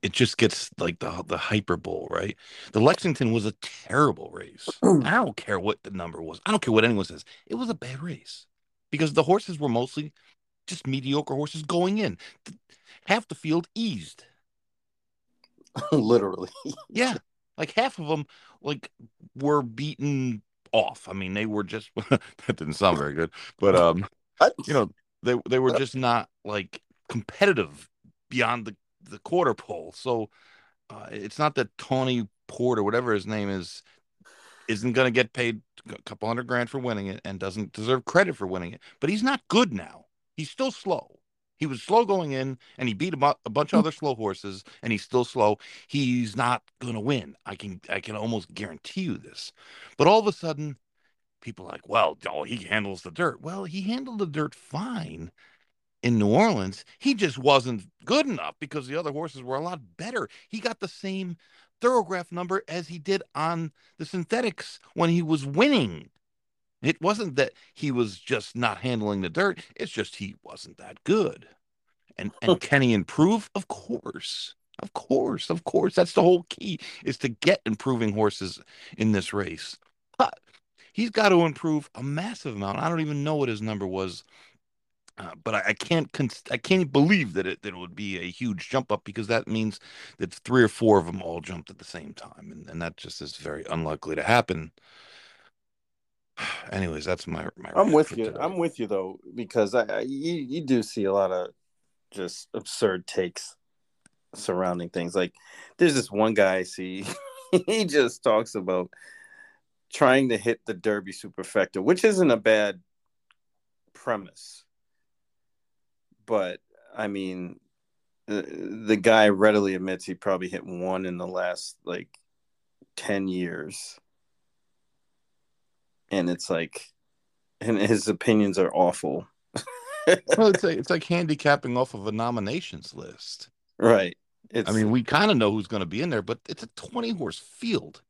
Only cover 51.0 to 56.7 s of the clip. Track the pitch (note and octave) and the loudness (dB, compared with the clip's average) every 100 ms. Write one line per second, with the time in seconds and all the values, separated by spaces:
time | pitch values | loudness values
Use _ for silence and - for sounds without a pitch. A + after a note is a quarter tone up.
51 | _ _ _ _ A#2+ A2 F2+ - - A2+ | _ _ _ _ -16 -16 -14 -16 0 4
52 | F2 - - D2+ D#2 A#2 F2+ G#2+ G2 F#2 | 4 2 -6 -6 -6 -8 -2 -2 -2 -6
53 | F#2 E2+ E3+ - D#3 F#3+ F#3+ F3+ F#3+ B3 | -10 -2 -2 -2 -10 -10 -8 -6 -4 -4
54 | C4 A3 F#3 D3 D3+ - - C#3+ A3+ A#3+ | -6 -6 -4 -2 -4 -6 -10 -8 -6 -6
55 | E2 D#2+ E2+ _ _ _ _ _ _ _ | -8 -12 -14 _ _ _ _ _ _ _
56 | A#2+ A#2 G2+ A#2+ A3+ D3 F#2+ | 2 4 6 6 6 4 -2